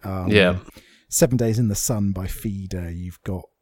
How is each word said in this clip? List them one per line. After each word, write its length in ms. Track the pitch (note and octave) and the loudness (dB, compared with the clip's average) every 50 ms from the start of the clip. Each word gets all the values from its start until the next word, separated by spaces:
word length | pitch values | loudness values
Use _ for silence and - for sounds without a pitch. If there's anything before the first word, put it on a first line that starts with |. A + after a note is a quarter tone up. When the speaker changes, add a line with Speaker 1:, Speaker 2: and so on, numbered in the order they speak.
| - | -8
Speaker 1:
um, 260 | G2+ F#2+ F#2+ F2+ F#2+ | -6 -6 -4 0 4
Speaker 2:
Yeah. 280 | G#2 G#2 F#2+ F2+ F2+ F#2 - - - - - _ _ _ _ - | 6 6 6 6 4 0 -4 -12 -20 -20 -20 _ _ _ _ -4
Speaker 1:
Seven 280 | - - E3+ C3+ B2+ | 0 2 2 4 4
Days 220 | A#2 A#2+ A2+ A2 A2 | 2 2 2 2 2
in 80 | A#2 | 2
the 80 | G#2+ G2+ | 2 0
Sun 380 | - - - B2 G#2 G2+ G2+ F#2+ | 0 -2 -2 -2 0 0 0 -2
by 120 | F#2 F#2 | -2 -4
Feeder. 640 | F2 - - - A2 G2+ G2 F#2+ F#2 F#2 F2+ F2 E2 | -6 -8 -6 -8 -8 -8 -8 -8 -8 -8 -8 -6 -8
You've 320 | E2+ F2 F2+ F2+ F2 - - | -8 -8 -10 -10 -12 -12 -8
got, 200 | - F#2+ F2 - - _ _ | -8 -8 -8 -8 -12 _ _